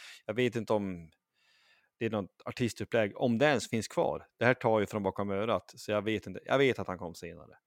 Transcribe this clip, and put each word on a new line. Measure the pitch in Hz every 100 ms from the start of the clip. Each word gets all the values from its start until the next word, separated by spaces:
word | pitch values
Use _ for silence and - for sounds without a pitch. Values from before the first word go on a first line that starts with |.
| - - -
jag |
vet | 107 123 113
inte | 104
om | 110 98 90 80 _ _ _ _ _ _ _ _ -
det | 113
är |
något | 107 92 _
artistupplägg, | - - 123 - 104 117 104 -
om | 131 113
det | 151
ens | 131 -
finns | 113 101
kvar. | - - 76 - -
Det |
här | 120
tar | 127 120 110
ju | 98
från | 107
bakom | 98 - 101
örat, | 98 113 95 - 123
så | -
jag | 104
vet | 101 107 -
inte. | 92
Jag | - 135
vet | 139 110
att | 95
han | 90
kom | 85
senare. | - 85 82 - -